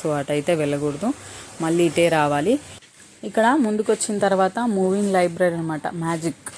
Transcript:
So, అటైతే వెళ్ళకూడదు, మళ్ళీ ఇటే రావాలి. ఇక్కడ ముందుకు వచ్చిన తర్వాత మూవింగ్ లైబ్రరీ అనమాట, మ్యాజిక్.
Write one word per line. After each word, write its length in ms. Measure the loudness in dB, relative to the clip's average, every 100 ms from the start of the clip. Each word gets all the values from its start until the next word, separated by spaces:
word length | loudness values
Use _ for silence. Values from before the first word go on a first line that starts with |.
So, 60 | -2 -2
అటైతే 320 | -2 -2 0 0
వెళ్ళకూడదు, 480 | 0 0 -2 -2 -4 -6 -10 -18 -20 -6
మళ్ళీ 220 | 0 2 2
ఇటే 140 | 4 2 4
రావాలి. 360 | 2 2 0 0 -2 -20 -20 -20 -20 -14 -4
ఇక్కడ 160 | 2 4 4 2
ముందుకు 240 | 0 0 -2
వచ్చిన 200 | -2 0 2
తర్వాత 320 | 2 2 0 -2 0
మూవింగ్ 360 | 2 0 2 2
లైబ్రరీ 380 | 2 2 0 0
అనమాట, 280 | -4 -4 -6 -4
మ్యాజిక్. 460 | -4 -2 -4 -6 -14